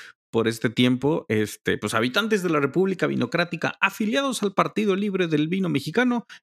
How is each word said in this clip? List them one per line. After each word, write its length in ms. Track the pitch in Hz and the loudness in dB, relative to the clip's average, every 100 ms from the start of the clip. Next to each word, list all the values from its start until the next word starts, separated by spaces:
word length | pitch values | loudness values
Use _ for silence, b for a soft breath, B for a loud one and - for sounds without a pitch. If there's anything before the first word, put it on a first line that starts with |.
| B _ _ | B _ _
por 160 | 113 113 | 0 0
este 220 | 117 117 | 0 -2
tiempo. 560 | 120 123 127 143 165 - | 2 2 2 0 -2 0
Este, 480 | 107 104 - 92 90 | 0 0 -2 -2 -2
pues, 160 | 104 | -2
habitantes 500 | 113 127 202 220 208 | 0 0 0 0 0
de 60 | 175 | 2
la 100 | 147 | 0
República 480 | 139 170 190 180 143 | 2 0 0 0 -2
Vinocrática, 720 | 131 123 170 170 165 - - | 0 -2 -2 -2 -4 -6 0
afiliados 640 | 190 - 214 269 277 220 | -2 0 -2 0 -2 -2
al 120 | 202 | -2
Partido 420 | 190 160 208 214 190 | 0 0 0 0 0
Libre 300 | 208 185 170 | 0 0 0
del 200 | 151 156 | 0 0
Vino 200 | 190 180 | 0 0
Mexicano, 560 | 143 156 226 247 240 - B | -2 0 0 2 0 -4 B